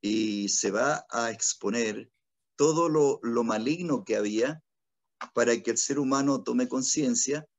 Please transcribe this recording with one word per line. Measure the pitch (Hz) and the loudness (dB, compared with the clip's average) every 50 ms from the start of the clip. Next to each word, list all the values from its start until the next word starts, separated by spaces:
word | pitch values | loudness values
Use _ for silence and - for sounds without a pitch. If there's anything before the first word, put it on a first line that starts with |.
| - | 0
y | 104 107 110 110 110 104 101 101 98 | 0 0 0 0 0 -2 -2 -2 -2
se | - - - 104 | -2 0 -2 0
va | 95 107 123 139 151 - - _ | 0 0 0 0 0 -2 -6 _
a | - 117 117 113 | -4 -4 -2 -4
exponer | 110 98 - - - - - 101 104 120 117 107 104 101 113 _ _ _ _ _ _ _ _ _ _ | -4 -4 -4 -4 -4 -2 -4 -2 -2 0 -2 -2 -4 -6 -10 _ _ _ _ _ _ _ _ _ _
todo | - 143 156 156 160 170 170 | 2 2 4 4 4 2 2
lo, | 151 156 147 139 131 - - | 4 4 4 4 2 0 -2
lo | 117 117 117 120 | -2 0 0 0
maligno | 113 110 107 110 131 160 175 180 170 143 117 98 | 0 0 -2 0 -2 -2 -2 -2 -2 -2 -2 0
que | - 110 | -2 -2
había | 104 107 104 107 110 117 135 156 156 _ _ _ _ _ _ _ _ _ _ _ _ - - _ | 0 0 0 0 0 0 -2 -4 -8 _ _ _ _ _ _ _ _ _ _ _ _ -16 -6 _
para | 120 117 117 120 117 - | 2 4 4 2 2 0
que | 117 | -2
el | 113 113 | -2 -2
ser | - - 139 143 | 0 -2 0 0
humano | 143 131 135 139 139 143 139 131 - | 2 2 2 2 2 2 2 0 0
tome | 120 120 123 127 123 | 0 0 0 0 0
conciencia | - 131 131 - - 156 151 127 120 120 - - 143 151 156 _ _ | -2 -2 -2 -2 0 0 0 0 0 0 0 -2 -2 -4 -6 _ _